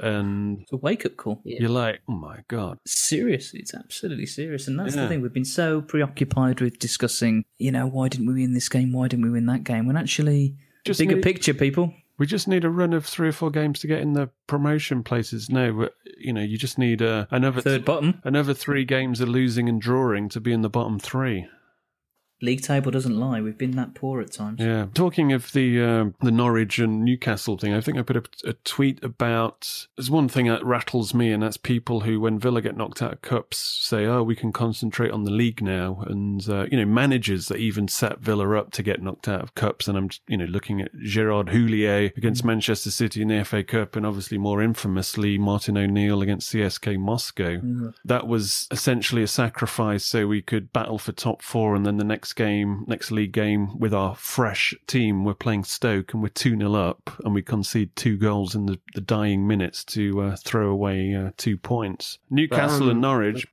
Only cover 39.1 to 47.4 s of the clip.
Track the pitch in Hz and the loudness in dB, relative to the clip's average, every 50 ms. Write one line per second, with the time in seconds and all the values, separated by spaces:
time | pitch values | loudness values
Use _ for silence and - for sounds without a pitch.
39.1 | - - - 104 101 92 - - - - 117 104 - - - 104 101 98 98 92 | -8 -6 -4 -4 -4 -4 -4 -8 -4 -2 -2 -2 0 -2 -2 -2 0 0 -2 -2
40.1 | - - - - 107 95 87 85 90 101 - - 104 98 98 - - - - 107 | -6 -10 -6 -4 -2 -2 -2 -2 -4 -4 -4 -2 -4 -4 -4 -6 -8 -10 -6 -2
41.1 | 101 110 110 107 104 104 98 87 92 117 120 113 110 107 104 104 101 101 104 98 | 0 2 2 2 2 2 0 2 4 4 4 4 4 2 4 4 4 4 2 2
42.1 | - - 117 113 110 123 123 117 113 110 - - 107 - - 104 - - 120 104 | 0 0 0 0 0 2 2 2 2 2 2 0 -2 -2 -2 -4 -2 0 0 0
43.1 | - 110 107 107 110 104 98 - - 104 95 - - 113 104 - - 110 104 107 | 0 0 0 2 2 0 0 0 -2 -2 -2 0 -2 -2 -2 -2 -4 -2 -2 -2
44.1 | 101 98 95 - 107 101 101 104 101 101 107 117 113 - - 101 92 92 92 - | -2 -4 -6 -4 -4 -2 0 0 2 2 2 2 0 0 -2 -2 0 0 -2 -2
45.1 | - 107 104 104 101 101 101 101 101 98 - - 104 101 101 98 98 101 104 104 | -2 0 0 2 2 2 2 2 2 0 0 0 0 2 2 2 2 2 4 4
46.1 | 104 101 98 101 104 92 - - - 110 104 92 - - - 104 101 95 95 101 | 2 2 2 0 0 -2 -4 -4 -2 0 0 0 -2 -4 -4 -4 -2 0 0 0
47.1 | 117 123 - - - - | -2 -2 -4 -6 -6 -4